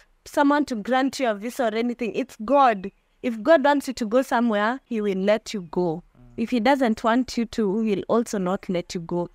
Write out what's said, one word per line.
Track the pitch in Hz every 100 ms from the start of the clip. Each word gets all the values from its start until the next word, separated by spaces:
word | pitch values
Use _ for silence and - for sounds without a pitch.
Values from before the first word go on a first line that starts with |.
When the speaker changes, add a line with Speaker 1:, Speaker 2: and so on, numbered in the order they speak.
| _ _ -
Speaker 1:
someone | 311 285 294 277
to | 220
grant | 196 254 269 -
you | 247
a |
visa | 202 233 -
or | 226
anything, | 220 240 233 226
it's | - 262 -
God. | 214 285 254 202 196 _ _ _
If | 254 226
God | 226 330
wants | 277 285 269
you |
to | 233 214
go | 247
somewhere, | 262 247 233 202 214 262
he | - 226
will | 208 185
let | 202 220 -
you | 208 170
go. | 180 175 170 - _
Speaker 2:
Mm. | 123 -
Speaker 1:
If | 226
he | 247
doesn't | 226 277 240 220
want | 226 240 247 -
you | 220
to, | - 202 214
he | 220 185
will | -
also | 226 233 208
not | 180 196 -
let | 175 -
you | 185
go. | 165 175 170